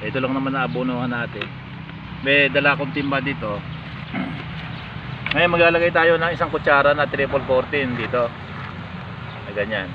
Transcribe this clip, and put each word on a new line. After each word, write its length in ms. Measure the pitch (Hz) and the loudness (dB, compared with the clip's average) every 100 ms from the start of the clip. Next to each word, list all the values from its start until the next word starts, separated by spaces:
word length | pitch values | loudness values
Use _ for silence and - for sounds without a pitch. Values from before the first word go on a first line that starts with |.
Ito 160 | 107 131 | -4 -2
lang 160 | 131 135 | 0 0
naman 160 | 135 | 0
na 160 | 135 127 | 0 -2
abunuhan 400 | 123 127 123 123 | 0 -2 -2 -2
natin. 400 | 123 113 104 101 - - - - - - - 135 | -2 -4 -6 -8 -8 -14 -14 -12 -12 -12 -4 2
May 240 | 143 139 | 4 6
dala 240 | 139 143 139 | 4 4 2
akong 160 | 143 | 0
timba 320 | 147 139 139 | -2 0 0
dito. 320 | 135 131 107 101 - - - - - - - - | -2 -4 -4 -6 -8 -12 -12 -12 -8 -6 -6 -6
<clears throat> 880 | - - - - - - - - - | -10 -10 -10 -10 -10 -12 -10 -8 -2
Ngayon, 160 | 147 175 | 2 4
maglalagay 480 | 175 170 170 170 170 | 6 6 6 4 4
tayo 240 | 165 165 | 6 6
ng 160 | 170 165 | 2 0
isang 160 | - | -2
kutsara 400 | 151 160 143 143 | 0 6 6 6
na 160 | 147 139 | 4 2
triple 320 | 143 135 139 123 | 0 0 0 2
fourteen 480 | 131 127 147 131 120 | 2 2 -2 -2 -2
dito. 320 | 110 123 120 - - - - - - - - - - - - | -2 0 -2 -4 -12 -12 -10 -10 -12 -12 -12 -12 -12 -12 -8
Na 40 | 101 | -4
ganyan. 320 | 101 107 95 | -2 -2 -6